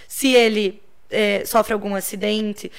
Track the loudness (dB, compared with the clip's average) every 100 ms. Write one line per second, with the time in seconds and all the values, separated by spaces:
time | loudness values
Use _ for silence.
0 | -14 -2 4 6 4 2 -2 -4 -14 -20
1 | -6 -2 0 0 0 0 2 -2 -4 -4
2 | -6 -4 -2 -2 -4 -6 -12